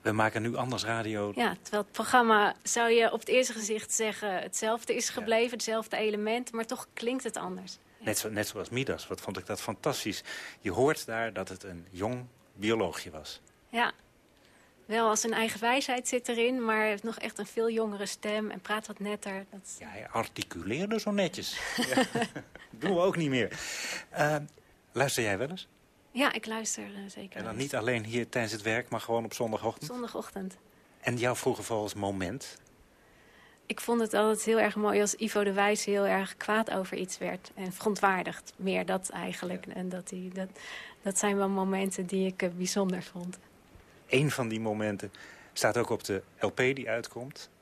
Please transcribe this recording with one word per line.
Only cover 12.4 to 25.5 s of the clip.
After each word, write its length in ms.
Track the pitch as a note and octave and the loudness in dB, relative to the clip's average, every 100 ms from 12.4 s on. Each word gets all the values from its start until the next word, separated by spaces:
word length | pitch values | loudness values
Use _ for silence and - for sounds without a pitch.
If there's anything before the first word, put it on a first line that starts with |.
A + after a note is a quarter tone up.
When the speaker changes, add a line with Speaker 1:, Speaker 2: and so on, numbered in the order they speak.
| _ | _
Speaker 1:
bioloogje 560 | - G#2+ A2+ F#2 D#2 - | -4 0 2 2 -2 -10
was. 300 | - - - _ _ _ | -12 -12 -14 _ _ _
Speaker 2:
Ja. 240 | A#3 A#3 - - _ _ _ - - - _ | 0 0 -2 -16 _ _ _ -20 -20 -20 _
Wel, 240 | - A3 A3+ | -2 4 4
als 140 | G#3+ | 4
een 80 | A#3 | 2
eigen 280 | A3+ A3+ G3 | 2 0 0
wijsheid 480 | A#3 B3+ C4+ B3+ B3 | 2 2 2 -2 0
zit 200 | B3+ A#3+ | -2 0
erin, 360 | A#3 A#3 B3+ | 2 4 4
maar 120 | A3+ G#3+ | 2 2
hij 100 | G#3+ | 2
heeft 140 | G#3 | 2
nog 160 | A3+ A3 | -4 -6
echt 200 | A#3 - | -8 -6
een 80 | G#3 | -6
veel 240 | - A3+ | 0 2
jongere 360 | A3+ A3 G3+ G3 | 2 0 -2 -4
stem 440 | - G#3+ G#3+ G#3+ | -4 -2 -2 -2
en 100 | G3 | -6
praat 260 | - G#3+ A3 | -4 -4 -4
wat 120 | G#3+ | -6
netter. 460 | G3+ G#3 G#3 F#3+ G3 | -4 -4 -4 -8 -10
Dat 260 | G3 - - | -16 -14 -14
Speaker 1:
Ja, 100 | D#3+ | -14
hij 200 | G2+ - | -12 -6
articuleerde 920 | A#2 A2 - - F2 E2 C3 G3+ A3 | -4 -4 -4 -8 -6 -4 -2 0 0
zo 100 | G#3 | 0
netjes. 480 | G3+ F#3 - - - - - | 2 2 0 -6 -6 -4 -2
Speaker 2:
<laughs> 140 | A#3 | 0
Speaker 1:
Ja. 100 | - B3+ A#3 A3+ - - - - | 2 2 0 -2 -4 -14 -18 -18
Doen 240 | A2 A2 | -4 0
we 60 | F3 | 4
ook 160 | F#3 E3+ | 4 4
niet 120 | D#3 | 2
meer. 280 | C3 G#2 - - - - - - | 2 0 -2 -8 -6 -6 -8 -8
Ehm, 340 | - D3+ D3+ D3 - _ _ _ | 0 2 2 -4 -14 _ _ _
luister 300 | - C3+ - | 0 2 2
jij 160 | A2 G2 | 0 0
wel 120 | C3 | -2